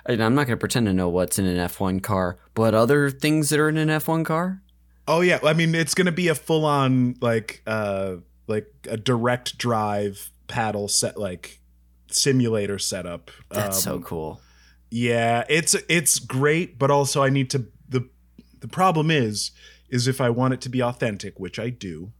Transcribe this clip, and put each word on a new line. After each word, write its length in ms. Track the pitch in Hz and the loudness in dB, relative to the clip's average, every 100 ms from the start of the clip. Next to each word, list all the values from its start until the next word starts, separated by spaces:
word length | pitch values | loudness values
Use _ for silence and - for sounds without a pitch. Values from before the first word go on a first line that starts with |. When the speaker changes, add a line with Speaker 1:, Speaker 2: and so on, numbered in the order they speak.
Speaker 1:
and 180 | - 113 | -4 0
I'm 120 | 113 | 2
not 120 | 139 131 | 2 2
gonna 120 | 113 | 0
pretend 260 | 107 123 | 0 2
to 80 | 107 | 2
know 160 | 92 90 | 2 2
what's 300 | 90 87 - | 2 0 0
in 80 | 95 | 0
an 100 | 90 | 0
F 240 | 87 - | -2 -2
one 200 | 98 95 | -2 -2
car, 360 | 98 95 90 - _ | -2 0 0 -4 _
but 220 | 110 110 | 0 2
other 340 | 110 117 147 143 | 4 4 4 2
things 400 | 131 151 156 147 | 0 0 2 2
that 100 | 151 | 2
are 120 | 156 | 2
in 80 | 156 | 2
an 100 | 156 | 0
F 180 | 156 165 | 0 0
one 160 | 165 | -2
car. 360 | 160 160 185 190 - _ _ _ - | 0 -2 -2 -6 -14 _ _ _ 0
Speaker 2:
Oh 140 | 165 | 2
yeah, 160 | 180 147 | 4 4
I 120 | 151 | 2
mean, 200 | 160 165 | 2 2
it's 200 | 165 160 | 2 0
gonna 180 | - 180 | 0 0
be 160 | 160 175 | 2 0
a 60 | |
full 320 | 147 - 156 151 | 0 0 2 2
on, 500 | 143 131 127 123 123 | 2 4 4 2 0
like, 400 | 120 113 107 - - | 0 0 -2 -10 -6
uh, 500 | 110 104 98 98 90 - _ - | -4 -2 -2 -4 -8 -14 _ -6
like, 180 | 107 104 _ - | -6 -6 _ -10
a 120 | 110 | -6
direct 580 | 131 120 120 123 - - | -2 0 0 -2 -4 -6
drive 760 | 120 110 107 104 101 98 - - - | -2 0 0 -2 -4 -6 -16 -20 -8
paddle 400 | 123 110 104 104 | -4 -2 -2 -2
set, 300 | - 117 - | -2 -2 -4
like, 420 | 98 90 - - _ _ _ _ _ | -8 -8 -14 -20 _ _ _ _ _
simulator 680 | - 143 127 117 110 101 98 | -2 2 2 2 0 -2 -4
setup. 520 | - 95 87 85 - - - | -6 -6 -8 -12 -16 -20 -8
Speaker 1:
That's 320 | 104 101 95 | -6 -2 -2
so 120 | 85 | -2
Speaker 2:
Um, 80 | 90 | -4
Speaker 1:
cool. 400 | - 85 78 71 _ _ _ _ _ | -6 -8 -8 -10 _ _ _ _ _
Speaker 2:
Yeah, 540 | 117 120 117 117 120 117 | -2 0 2 2 0 2
it's, 260 | 160 165 196 - | 0 2 -2 0
it's 300 | 165 139 - | 0 2 -2
great, 600 | - 131 147 160 180 117 | -2 0 2 2 -2 -2
but 120 | 139 | 2
also 320 | 143 135 147 | 2 2 0
I 80 | 135 | 2
need 180 | 139 131 | 2 0
to, 160 | 139 113 - - | -4 -6 -12 -6
the, 220 | 127 127 _ _ - - _ | -6 -6 _ _ -20 -20 _
the 80 | 117 | -10
problem 420 | - 185 160 156 | 0 2 2 2
is, 420 | 156 110 104 - - - - _ | 2 0 -2 -8 -10 -20 -20 _
is 180 | 123 120 | -2 0
if 140 | 131 | 0
I 80 | 123 | 0
want 220 | 120 127 | 2 0
it 60 | 127 | 0
to 60 | 127 | -4
be 140 | 127 | -2
authentic, 580 | 120 123 123 98 98 - | -2 -2 -4 -4 -10 -12
which 180 | 90 - | -10 -8
I 120 | 117 | -8
do 420 | 123 98 80 95 | -8 -10 -12 -14